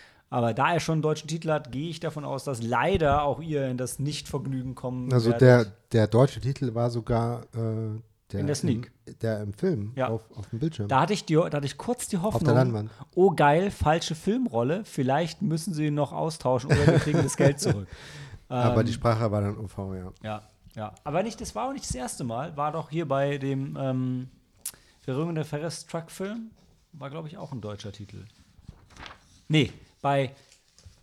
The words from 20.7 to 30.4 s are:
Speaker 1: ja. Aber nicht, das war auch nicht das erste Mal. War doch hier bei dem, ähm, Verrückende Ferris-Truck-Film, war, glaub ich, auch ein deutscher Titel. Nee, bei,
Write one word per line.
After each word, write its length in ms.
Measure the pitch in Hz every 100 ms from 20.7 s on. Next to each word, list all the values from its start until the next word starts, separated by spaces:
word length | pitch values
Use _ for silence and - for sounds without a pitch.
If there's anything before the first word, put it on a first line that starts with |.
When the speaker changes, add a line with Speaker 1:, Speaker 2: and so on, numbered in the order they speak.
| 113
Speaker 1:
ja. 180 | 107 -
Aber 200 | 151 160
nicht, 180 | 220 -
das 140 | 233 214
war 140 | 254
auch 40 |
nicht 120 | 269 -
das 100 | 247
erste 280 | 247 -
Mal. 320 | 120 113 156 147
War 160 | 147
doch 200 | 160 156
hier 160 | 160 151
bei 320 | 135 139 143
dem, 360 | 139 135 139 147
ähm, 500 | 135 127 127 127 127 - _ _ - - _ _
Verrückende 420 | - 131 170 160
Ferris-Truck-Film, 1080 | 151 147 165 160 - 170 160 - 196 226 226 - _ _ _
war, 160 | 151 139
glaub 160 | 156 156
ich, 100 | 190
auch 120 | -
ein 100 | 127
deutscher 300 | 104 101 104
Titel. 340 | 98 101 98 98 - _ - - - - - - - _ - -
Nee, 240 | 156 120 - - _
bei, 320 | 139 139 131 -